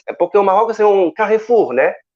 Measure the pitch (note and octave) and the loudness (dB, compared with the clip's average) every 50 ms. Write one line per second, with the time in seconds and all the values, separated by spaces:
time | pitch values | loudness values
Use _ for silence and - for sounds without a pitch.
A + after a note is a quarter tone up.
0 | _ - - - F3+ E3 - G3+ G3+ G3 F#3 G3+ A3+ A3 A3 A3 G#3 G#3 G3 G3 | _ -14 -6 -4 -4 -2 0 0 0 2 2 0 0 -2 -2 0 0 2 2 2
1 | F#3 D#3+ D#3 - G#3+ G3+ A3 A3 G#3+ - A#3+ A3 E3 B2 B2 B2+ C#3+ F3+ G#3+ - | 0 0 -2 -2 -2 -2 -2 -2 0 0 2 2 2 2 0 0 0 0 -2 -6
2 | _ _ _ | _ _ _